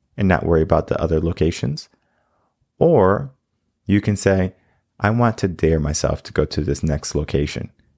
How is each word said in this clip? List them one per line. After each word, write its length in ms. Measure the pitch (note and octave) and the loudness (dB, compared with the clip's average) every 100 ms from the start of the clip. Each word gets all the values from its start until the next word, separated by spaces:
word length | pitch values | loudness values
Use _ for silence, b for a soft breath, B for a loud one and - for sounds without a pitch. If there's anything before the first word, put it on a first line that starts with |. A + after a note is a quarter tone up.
| _ - | _ -2
and 100 | G2 | 0
not 180 | F2+ E2 | 2 2
worry 160 | D#2+ | 2
about 260 | D#2+ D#2+ - | 2 0 0
the 140 | - | -4
other 200 | E2+ D#2+ | 0 0
locations. 640 | E2 - E2 - - D2+ - _ _ _ _ _ _ _ _ _ | -2 0 -2 -2 -6 -8 -12 _ _ _ _ _ _ _ _ _
Or 540 | E3 D3 F#2+ G2+ C3+ - _ _ _ _ - | 2 4 4 2 -4 -14 _ _ _ _ 0
you 160 | G2+ | 2
can 160 | G#2 G2+ | 2 0
say, 380 | G2 F#2+ F#2 - _ _ _ - | 2 2 0 -6 _ _ _ -4
"I 100 | G#2 | 0
want 260 | A#2 A#2 A2 | 2 0 0
to 100 | F#2+ | -4
dare 320 | E2 D#2+ D#2+ | 0 2 2
myself 440 | D2 - C#2 C#2+ | 0 -2 -2 -4
to 100 | - | -4
go 120 | - D2+ | -2 -2
to 160 | - | -2
this 220 | C#2 C#2+ | -4 -2
next 320 | D#2+ C#2+ - D2 | -2 -4 -4 -6
location 560 | D2 C#2+ D2 - - _ _ | -2 -2 -2 -6 -12 _ _